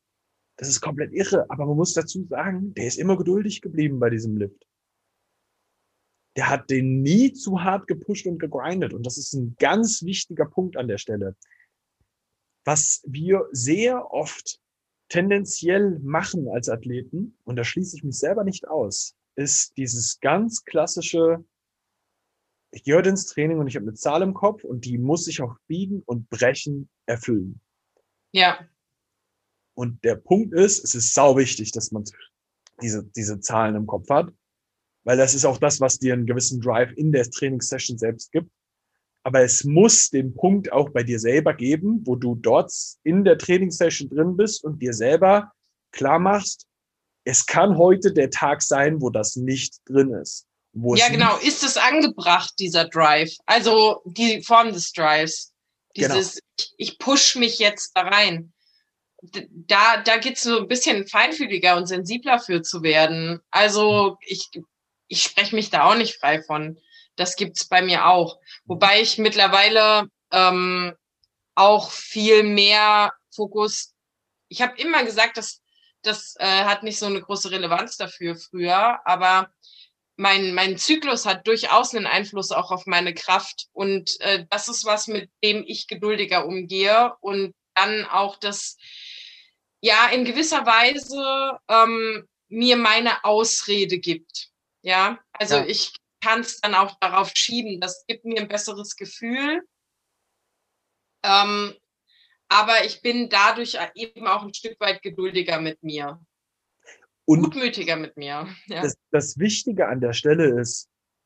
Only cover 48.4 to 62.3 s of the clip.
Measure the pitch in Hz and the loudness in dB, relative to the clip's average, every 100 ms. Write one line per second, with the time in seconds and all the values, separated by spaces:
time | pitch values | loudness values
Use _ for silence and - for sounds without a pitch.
48.4 | 143 156 - 139 147 160 123 110 107 127 | -2 -2 0 2 2 0 -2 -2 -4 -4
49.4 | 127 135 - - - 135 135 101 - - | -4 -4 -6 -12 0 2 2 0 -10 -14
50.4 | _ _ _ 110 120 202 240 233 233 202 | _ _ _ -6 0 4 4 4 2 2
51.4 | - - 269 247 240 311 302 - 170 170 | 0 -2 -2 0 2 2 0 0 2 2
52.4 | - - 185 165 165 160 151 151 160 - | 0 -6 -2 0 0 4 4 4 2 -6
53.4 | - 226 220 220 214 208 180 180 233 214 | 0 2 6 6 6 2 -6 -2 0 0
54.4 | 165 233 226 175 - - 156 151 160 - | 4 4 4 -2 -8 0 2 2 0 -6
55.4 | - _ _ _ _ - 135 - 185 - | -12 _ _ _ _ -4 0 0 -2 -8
56.4 | _ - - - 208 - - 277 - 254 | _ -10 -10 -8 -10 -6 0 4 4 2
57.4 | 226 226 208 208 - 185 180 202 202 170 | -2 2 0 0 -4 -2 2 2 2 -2
58.4 | 165 _ _ _ _ _ _ _ 175 202 | -10 _ _ _ _ _ _ _ -18 -16
59.4 | - 175 - 202 226 220 220 226 254 247 | -16 -20 0 4 4 4 2 0 0 -6
60.4 | 233 233 196 247 311 208 202 214 262 311 | -2 0 0 -2 0 -2 0 0 0 -2
61.4 | 240 185 180 175 175 180 175 240 269 | -4 0 2 2 0 -6 -6 -6 0